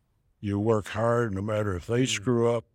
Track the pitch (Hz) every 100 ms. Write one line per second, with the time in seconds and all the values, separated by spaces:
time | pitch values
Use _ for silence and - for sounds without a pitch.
0 | _ _ _ _ 104 101 110 107 - 104
1 | 117 120 117 95 104 107 104 90 - 120
2 | 131 107 101 120 117 117 -